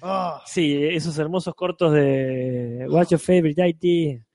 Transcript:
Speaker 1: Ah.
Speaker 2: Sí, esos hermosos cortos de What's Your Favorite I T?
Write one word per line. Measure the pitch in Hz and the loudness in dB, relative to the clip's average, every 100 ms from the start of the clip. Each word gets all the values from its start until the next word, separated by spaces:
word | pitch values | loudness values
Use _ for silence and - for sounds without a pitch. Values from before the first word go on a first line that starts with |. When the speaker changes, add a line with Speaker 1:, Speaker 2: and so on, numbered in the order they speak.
Speaker 1:
Ah. | 170 190 175 143 | -6 -4 -4 -8
Speaker 2:
Sí, | - - 156 143 147 | -6 -2 0 2 0
esos | 170 160 151 | -2 -4 -4
hermosos | 151 180 170 | -4 -4 -6
cortos | - 180 175 170 | -6 -6 0 2
de | 151 139 135 131 131 127 123 120 120 131 | 4 4 2 -2 -4 -4 -4 -6 -8 0
What's | 156 180 | 2 4
Your | 165 | 2
Favorite | - 180 160 147 180 | 2 2 4 2 0
I | 165 | 0
T? | 180 175 156 123 113 | 0 2 0 -4 -12